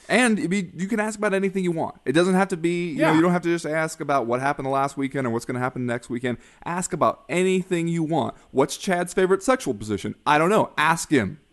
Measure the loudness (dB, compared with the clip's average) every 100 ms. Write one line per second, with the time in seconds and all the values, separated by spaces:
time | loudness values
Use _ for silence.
0 | -2 2 2 2 0 -2 -4 -8 -4 -4
1 | -4 -2 -2 0 -2 -2 -2 -2 -6 -8
2 | 0 2 4 4 2 0 -2 -2 -2 0
3 | 4 6 4 2 0 -2 -2 -2 -2 -4
4 | 0 0 2 0 0 -2 -2 0 -2 -2
5 | -4 -2 -2 -2 -4 -4 -4 -4 -4 -4
6 | -6 -4 -4 -4 -10 _ -8 -6 -4 0
7 | 0 0 -4 0 2 0 0 -2 -2 -2
8 | 0 -2 -2 -8 _ 0 0 -2 -2 -2
9 | -2 0 2 2 2 0 0 -6 -4 -4
10 | -4 -4 2 4 4 4 2 0 0 0
11 | 2 0 0 -6 _